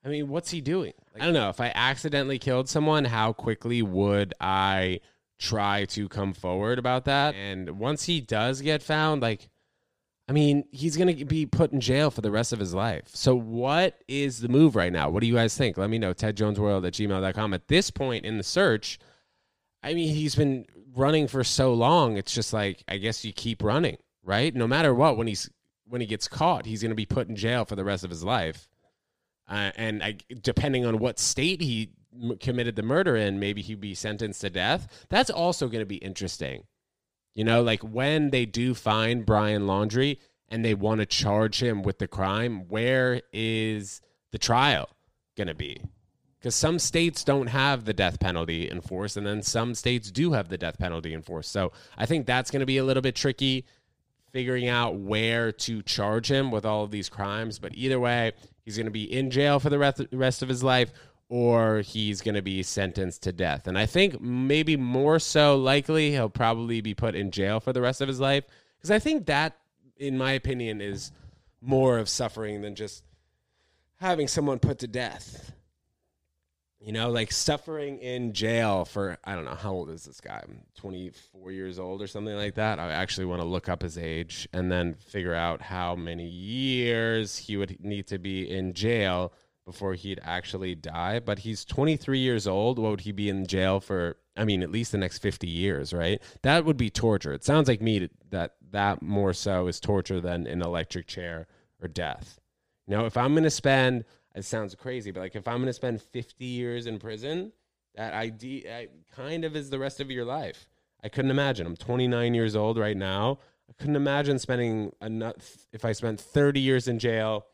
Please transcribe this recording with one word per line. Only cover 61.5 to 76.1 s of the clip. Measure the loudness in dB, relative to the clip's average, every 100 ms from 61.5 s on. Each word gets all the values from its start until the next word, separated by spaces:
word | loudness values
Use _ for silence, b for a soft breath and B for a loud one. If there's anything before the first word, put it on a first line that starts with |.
| 6 4 2
he's | 0 -2 -2 0
gonna | 0 -2
be | -2 -2
sentenced | -2 -2 -2 0 -4 -4
to | -6
death. | 0 0 0 -2
And | 0
I | 2
think | 4 2 2
maybe | -4 -2 2 2 2 0
more | 2 2 4 4
so | 4 6 6 6
likely | 6 2 4 2 2
he'll | 2 0
probably | 2 0 2 -2 -2
be | -2
put | -2 -2 -2
in | -4
jail | -2 0 0
for | 0
the | 0
rest | 0 0
of | -4
his | 0
life, | 2 2 -2 b b b
'cause | 2
I | 2
think | 4 0 2
that, | 0 0 -4 _ _ _ _
in | -4 0
my | 2
opinion, | 0 -2 -4 -4 -4
is | -6 -8 -10 b b b b _
more | 0 4 6 4
of | 0
suffering | -2 -4 -4 -8 -6
than | -8 -8
just | -10 -12 _ _ _ _ _ _ _ _ _ _
having | -2 0 0
someone | 0 0 2
put | 2 0
to | -6
death. | -6 -6 -8 -16 -18 -18 -20 _ _ _ _ _